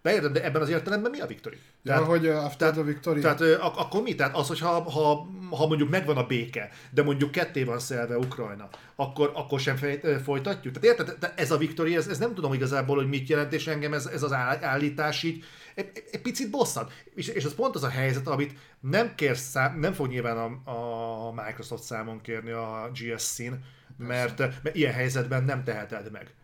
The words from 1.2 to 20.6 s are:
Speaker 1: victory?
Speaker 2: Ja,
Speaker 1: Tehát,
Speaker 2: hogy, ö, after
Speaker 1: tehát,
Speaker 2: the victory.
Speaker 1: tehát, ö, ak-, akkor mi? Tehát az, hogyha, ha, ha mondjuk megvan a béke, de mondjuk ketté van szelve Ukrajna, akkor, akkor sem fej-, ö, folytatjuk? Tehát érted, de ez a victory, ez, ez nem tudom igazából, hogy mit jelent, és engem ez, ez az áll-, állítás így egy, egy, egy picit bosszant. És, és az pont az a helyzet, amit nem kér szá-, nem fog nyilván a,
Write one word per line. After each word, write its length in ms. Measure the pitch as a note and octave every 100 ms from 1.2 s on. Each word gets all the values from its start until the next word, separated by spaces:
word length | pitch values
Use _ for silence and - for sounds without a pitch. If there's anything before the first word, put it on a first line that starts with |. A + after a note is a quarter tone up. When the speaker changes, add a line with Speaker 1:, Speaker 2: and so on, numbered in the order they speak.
| -
Speaker 1:
victory? 300 | A2 - -
Speaker 2:
Ja, 60 | - _ B2+
Speaker 1:
Tehát, 100 | C3+ D#3
Speaker 2:
hogy, 180 | E3+ D#3+
ö, 100 | D3+
after 220 | D3 -
Speaker 1:
tehát, 160 | D#3+
Speaker 2:
the 100 | D#3
victory. 360 | D3 D3 F3 D3
Speaker 1:
tehát, 180 | D#3 D3
ö, 180 | D#3+ D#3+
ak-, 180 | F3+ -
akkor 240 | D#3+ G3
mi? 140 | B3 E3
Tehát 200 | C3+ D#3+
az, 120 | C3
hogyha, 340 | D#3 E3 E3+ E3
ha, 380 | D3+ D3+ D3+ F3 F#3+ F#3
ha 180 | C#3+ D#3
mondjuk 220 | D#3 C#3+
megvan 280 | F#3 D3 C3+
a 80 | B2
béke, 440 | B2+ A#2 A2+ G#2 - -
de 120 | C#3
mondjuk 280 | D3 C3+ C#3+
ketté 320 | F3+ E3 C#3
van 160 | B2+ A#2+
szelve 380 | B2 B2+ A#2 A#2+
Ukrajna, 520 | B2+ B2+ A2 G2+ G2+ - - -
akkor, 360 | C3+ C#3 D3
akkor 260 | D#3+ C3 C#3
sem 160 | C#3 C3
fej-, 240 | C#3+ C#3+
ö, 160 | D#3+ C#3
folytatjuk? 500 | C3+ C#3 C#3 - B2+ B2+
Tehát 200 | A3+ A#3
érted, 180 | - -
de 140 | F3+ -
ez 160 | C3
a 60 | D#3
victory, 380 | D#3 E3 E3 E3+
ez, 120 | F3+
ez 100 | D#3
nem 160 | A#3
tudom 200 | F#3+ D3
igazából, 420 | C3 C3 C#3 C3 C#3+
hogy 120 | C3+
mit 200 | C#3 C3
jelent, 260 | D3 C#3+
és 140 | D#3+ D#3+
engem 260 | D3+ D3
ez, 120 | D3+ C3
ez 180 | -
az 80 | C#3+
áll-, 320 | C3+ B2 C#3
állítás 600 | D3+ C3+ D3 C#3+ D3+ D3
így 200 | E3 E3 - - - -
egy, 160 | G3
egy, 100 | - -
egy 100 | G#3
picit 280 | B3 A#3 A3+
bosszant. 420 | C#4 G3 - A#2 - - -
És, 120 | -
és 180 | G#3 D3
az 100 | -
pont 200 | C4 E3+
az 80 |
a 60 | C3
helyzet, 380 | C3 C3+ C3 C3+
amit 280 | C#3 C#3+ C3+ - _
nem 360 | C3 F#3 A#3 -
kér 220 | C#3+ B2+
szá-, 380 | - C3 C3+ D#3
nem 180 | E3
fog 140 | F#3 C3
nyilván 300 | B2 A#2 A2+
a, 920 | A#2 C3